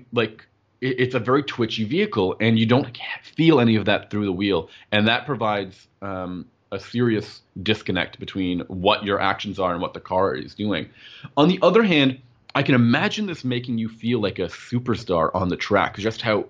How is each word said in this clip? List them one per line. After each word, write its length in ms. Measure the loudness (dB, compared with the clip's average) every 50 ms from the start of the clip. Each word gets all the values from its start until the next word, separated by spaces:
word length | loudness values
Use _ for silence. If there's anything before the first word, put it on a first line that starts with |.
| -12 _ -2
like, 340 | -2 -2 -2 -4 -10 -20 _ _ _ _ _ _ _
it, 200 | -4 -4 0 0
it's 140 | 0 0 0
a 60 | -2
very 220 | 0 2 2 2 0
twitchy 420 | -2 -4 -4 -4 -2 -2 -4 -4
vehicle, 520 | -2 0 0 0 0 0 0 0 0 0 0
and 180 | 2 2 4 4
you 60 | 4
don't 320 | 4 2 2 2 -2 -6 -12 -12 -12 -12 -14 -14 -10 -2
feel 240 | 2 4 6 6 6
any 160 | 6 4 4
of 80 | 2 2
that 260 | 2 0 0 -2 -4
through 140 | -4 -2 -2
the 80 | -2 -2
wheel. 380 | 0 0 0 0 0 -2 -4 -10 -20 -8 _ 0
And 160 | 2 4 4
that 180 | 2 2 0
provides, 640 | -4 -4 -2 -2 -2 -2 -2 -4 -6 -10 -18 -20 _ _ _
um, 460 | -10 -8 -8 -6 -8 -8 -8 -10 -12 -14 _ _ _ _
a 100 | -10 -10
serious 640 | -10 -6 -4 0 0 2 0 0 -2 -6 -12 -20 _ _ _ -6 -2
disconnect 560 | -2 -2 -2 -2 -2 -2 -2 -2 -4 -6 -12
between 420 | -14 -10 -6 -4 -4 -2 -2 -4
what 440 | -6 -6 -8 0 2 2 2 2 0
your 160 | -2 -2 0
actions 380 | 0 0 -2 -2 -6 -8 -4 -2
are 140 | -2 -2 -2
and 100 | -2 -4
what 100 | -6 -8
the 80 | -12
car 340 | -10 -4 0 0 0 0 0
is 200 | -4 -8 -10 -8
doing. 340 | -6 -4 -2 -2 -2 -4 -6 -12 -20 -20 -20 -20 -20 -20 -4 2
On 120 | 4 4 4
the 100 | 4 4
other 220 | 4 4 4 4 4
hand, 360 | 4 4 4 4 2 0 -2 -8 _ _ _ _ -4 -2
I 80 | -2 2
can 120 | 4 4
imagine 520 | 4 6 4 4 2 2 0 -2 -4 -4
this 180 | -6 -6 -6 -4
making 340 | -4 -4 -4 -4 -4 -4 -4
you 100 | -4 -4
feel 320 | -6 -6 -2 -2 0 0
like 180 | 0 -2 -2 -4
a 100 | -6 -6
superstar 800 | -8 -12 -10 -6 -4 -4 -2 -2 -2 -4 -2 0 0 2 2 2 0
on 140 | 0 0 -2
the 80 | -2
track, 400 | -4 -2 0 2 2 2 2 -2 -4
just 240 | -6 -4 -4 -2 -2
how 240 | 0 0 0 -2 -4